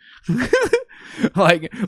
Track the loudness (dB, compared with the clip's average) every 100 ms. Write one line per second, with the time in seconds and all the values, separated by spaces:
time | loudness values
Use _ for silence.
0 | -20 -16 -6 -4 0 0 2 -2 -4 -20
1 | -20 -6 -4 2 2 2 0 -8